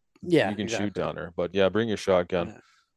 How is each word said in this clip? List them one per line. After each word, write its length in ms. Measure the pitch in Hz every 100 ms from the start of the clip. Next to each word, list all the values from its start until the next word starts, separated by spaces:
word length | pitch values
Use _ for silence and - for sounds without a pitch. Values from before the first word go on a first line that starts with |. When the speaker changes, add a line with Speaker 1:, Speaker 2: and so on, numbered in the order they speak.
| _ _
Speaker 1:
Yeah, 300 | 175 160 101
Speaker 2:
you 60 | 101
can 80 | 104
Speaker 1:
exactly. 220 | 113 104
Speaker 2:
shoot 40 |
down 200 | 92 80
there, 180 | 78 85
but 200 | 90 85
yeah, 160 | 92 95
bring 180 | 98 113
your 80 | 101
shotgun. 520 | - 92 87 90 87
Speaker 1:
Yeah. 60 | 104 _ _ _